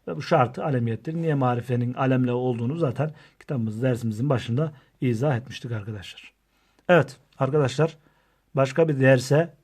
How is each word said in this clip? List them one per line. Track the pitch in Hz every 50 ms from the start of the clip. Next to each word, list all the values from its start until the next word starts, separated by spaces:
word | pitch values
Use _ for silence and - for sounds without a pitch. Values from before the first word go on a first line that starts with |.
| - -
Ve | 170
bu | 151
şartı | - - 175 147 123 117 131 185 202
alemiyettir. | 156 135 123 117 117 110 - - 156 160
Niye | 170 165 160 147
marifenin | 139 131 123 120 120 117 - 123 120 120 123 123
alemle | - 135 131 131 127 127 123
olduğunu | 123 123 127 127 120 113 117 123 156
zaten | 170 165 127 110 - 147 156 - - - _ _ _
kitabımız, | - - 147 123 110 110 107 113
dersimizin | 127 131 123 107 110 113 107 107 135 147
başında | 135 113 - - 117 135 160 156 - - _ _ _ -
izah | 139 127 117 107 135 151 127
etmiştik | 113 - - - - - 117
arkadaşlar. | 117 107 98 113 107 101 92 - - - - - _ _ _ _ _ _ _ _ _ _ _ -
Evet | 180 160 131 - - - _ _ _ -
arkadaşlar, | 135 131 147 151 139 123 - 143 156 160 - _ _ _ _ _ _ _ _ _ _ _ -
başka | 135 135 131 - 165 165 156
bir | 143 131
derse | 131 131 135 131 131 - 143 151 170 170 - _